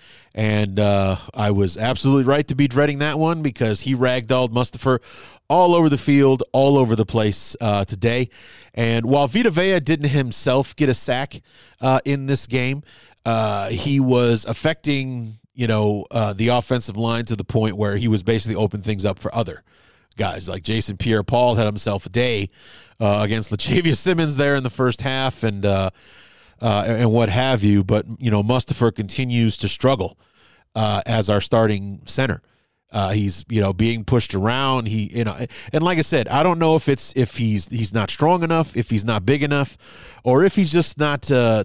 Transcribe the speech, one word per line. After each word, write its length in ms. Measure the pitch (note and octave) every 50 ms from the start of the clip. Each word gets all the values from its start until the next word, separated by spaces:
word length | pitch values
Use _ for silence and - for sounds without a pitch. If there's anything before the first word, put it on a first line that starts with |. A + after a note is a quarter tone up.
| _ - - - _ _ -
and, 440 | G#2+ A2 G#2+ G#2+ G#2 G#2 G2+ F#2+ G#2
uh, 380 | G#2 G2+ G2+ G2 G2 F#2+ F#2+ F2+ - - -
I 160 | A#2 G#2 G#2+
was 260 | G2+ G2 G2+ F#2 E2+
absolutely 480 | F#2 A2 B2 - - - C3+ C3+ C#3 C3
right 220 | B2+ C#3 D3 D3
to 80 | - C3+
be 140 | B2+ C#3+ C3
dreading 300 | A#2+ C#3 D3 D3 C#3+ C#3
that 180 | D3 D3+ C#3+ D#3
one 240 | D#3+ D#3+ E3+ D#3+ D#3
because 400 | C#3 A2 - B2 A2 G#2+ - -
he 120 | B2+ C3+
ragdolled 560 | A#2+ B2+ B2+ B2+ B2+ A#2 A2 C3 B2+ B2+ A#2+
Mustipher 500 | A2+ B2 B2 - - A#2+ - C3+ B2+ A#2+ - - - - - - - - _ -
all 240 | C#3+ F3 F3+ F3 E3+
over 140 | E3+ E3 D#3
the 100 | C#3 -
field, 440 | - - C#3+ C#3 C#3 C3+ C3 B2+ - - -
all 260 | C3 C3+ C#3 C#3+ C#3
over 160 | C3 A2 A#2
the 100 | A2 G#2+
place, 520 | - - A2+ G#2+ G#2+ G2 - - - - -
uh, 240 | A#2+ G#2+ G2+ G2+ G2
today. 460 | - - F#2+ G#2 A#2 A#2 B2+ C3 - - - - - - - - - _
And 340 | A2+ A#2 A2+ A#2 A#2 A2+
while 200 | A2+ C#3 C#3+ C#3+
Vita 240 | B2+ A#2+ A3 A#3+ A3
Vea 300 | D#3 E3 F3+ F#3+ G3 G3+
didn't 300 | C3+ B2+ E3 D3 C#3+ C#3+
himself 640 | C3 D3 C3 A#2+ G#2+ - - C#3 B2+ C3+ C3 - -
get 120 | - D3+ C3+
a 60 | B2
sack, 480 | - - - B2 B2+ C#3 - - - - _ _ - - _ _ _
uh, 180 | B2 C3 C3+ C3 -
in 220 | C#3 C#3 C#3 C3+
this 200 | C3+ C#3 B2+ -
game, 380 | - A#2+ C3 B2 B2+ C#3 C#3+ - - - - - _ _ _ -
uh, 420 | A#2 A2+ A2+ G#2+ G#2+ G#2 G2+ G2 G2
he 300 | G2+ F#2 - D3 C#3 C#3
was 460 | C3+ B2+ B2+ B2 A#2+ A#2+ A#2 G#2+ -
affecting, 920 | - B2+ - - D#3 D#3+ - - D3 C#3+ C#3 C3 C3 B2+ A#2+ A#2 A2 A2 - _ _ _
you 120 | B2+ B2
know, 400 | A2 A2 G#2+ G#2+ G#2 G#2 G2+ F#2 - -
uh, 200 | A#2 A2 G#2+ G2+
the 160 | F#2+ A2 A#2
offensive 480 | B2 B2 A2+ - C3 B2 A2+ - G2
line 280 | G#2+ A#2 A2+ A#2 A#2 A#2
to 100 | A2 A#2
the 80 | G2+ G2
point 320 | - - A#2 A2 A2 F#2
where 200 | G#2 G#2+ G2+ G2+
he 100 | G#2 B2
was 160 | A#2 A2 G2+ F2+
basically 320 | G#2+ A2+ A2+ G#2+ A2 G#2
opening 300 | F#2 A2 F#2+ - G#2 F#2
things 200 | G#2+ G#2+ F#2+ F#2+
up 140 | G#2 F#2+ -
for 160 | - - -
other 300 | A#2 A2+ F#2+ - - - _ _ _ _ _ _ _ _ _ _
guys. 320 | - G#2 F#2+ E2 G2 F2+ F#2
Like 140 | F#2+ F#2 E2
Jason 340 | G#2 A2 A2+ - - G2
Pierre-Paul 600 | - - A#2 A2 G#2+ G2 - A#2+ A#2+ B2 B2 A#2
had 100 | A#2 A2
himself 400 | G#2+ G#2 G2+ - A2+ G2+ G2 -
a 40 | F#2+
day, 380 | F#2 A#2 B2 B2+ A#2 G2+ G2+ G2+ - _ - - - - - _ _ -
uh, 200 | A2+ G2+ G2+ G#2 G#2+
against 280 | G2+ A2+ A2+ G#2 -
Latavius 460 | G#2+ G2+ - D3+ - F3+ E3+ E3 C#3
Simmons 400 | - - F#3 F3+ E3 E3 D3+ C#3+
there 180 | C3 C#3+ C#3+ C#3+
in 80 | C#3 C3
the 80 | B2
first 320 | - - C3 B2 A2+ - -
half 400 | C3+ C3 C3 C3+ C3 - - -
and, 240 | A2+ G2+ G2 G2
uh, 240 | G2+ G2 F#2+ F#2+ F#2 - _ _ - - - - - _ _ _ _ _ _
uh, 240 | A#2 A#2 G#2+ G#2 -
and, 160 | A2 A2+ A2 B2
and 100 | A2+ A2
what 160 | A#2 A#2 G#2
have 360 | F#2 B2 B2+ C3+ C3 A2 G2
you. 180 | G#2 G2+ G2+ F#2+
But, 240 | F#2+ G#2+ G#2+ - - A2+ -
you 120 | C3 A#2
know, 120 | G#2+ G#2 G2+
Mustipher 520 | G#2+ B2 B2+ - - - - A#2+ A#2 A2
continues 640 | - G#2+ G2 - - C3 B2 A#2+ A#2+ A#2 A2+ G#2 -
to 100 | - F#2+
struggle, 480 | - - - B2+ C3+ G2+ F#2 F2 - _ _ _ _ _ _ _ _ _ _ _ -
uh, 280 | A2 A2 G#2+ G#2 G2+ -
as 240 | - A#2 A2 G2+ G2
our 120 | G#2 G2+
starting 600 | - - - A#2 A2+ G#2+ G#2 G2 G2 G2+ G2 - -
center. 340 | - - - C3+ B2 F2+ - - _ _ _ _ _ _ _ _ _ -
Uh, 200 | G#2+ G2 F#2+ G2+
he's, 300 | G#2 G2+ G2 F2+ - - -
you 100 | A#2 G#2+
know, 140 | G2 G2 F#2
being 320 | F2+ A2 A#2 A#2 A2+ G2
pushed 300 | - C3 A#2+ - - -
around. 520 | G2 F#2+ A2 B2 C3 C#3 C3+ C3 B2+ A#2
He, 180 | G#2+ G#2+ A2 G#2 - -
you 80 | A#2+ A2+
know, 220 | G#2+ E2+ - A#2+ - - - - - -
and 100 | - D#3+
like 140 | F3+ F#3
I 60 | D#3+ D#3
said, 260 | - E3 C#3 A#2 -
I 140 | B2+ C#3 D#3+
don't 160 | F3+ E3+ E3
know 180 | E3 D#3+ D#3+
if 140 | D#3+ - -
it's, 220 | C#3 - - - -
if 220 | C3+ B2 - - -
he's, 280 | A#2 A2 G#2+ G2+ F#2+ -
he's 240 | A#2+ A#2 A2 F#2+ G2+
not 180 | A2+ G2+ -
strong 340 | - - D3 D#3+ F3+ F3+ E3
enough, 320 | E3 E3 E3 D#3 - -
if 140 | B2 A#2 -
he's 140 | A#2+ G#2 G2+
not 200 | A#2 A2+ G#2 F#2
big 180 | A2 C#3+ D3 D3
enough, 360 | C#3+ D3 C#3+ C#3 - - - - - - - - - - - -
or 220 | B2+ B2+ C#3 F3+
if 120 | F#3+ -
he's 140 | G#3+ F#3+ D3+
just 280 | D3 F3 D#3 - - D3
not, 340 | D3+ D3 C#3+ C#3 - - C#3
uh, 320 | B2+ A#2+ A2+ A2 G#2+ G2+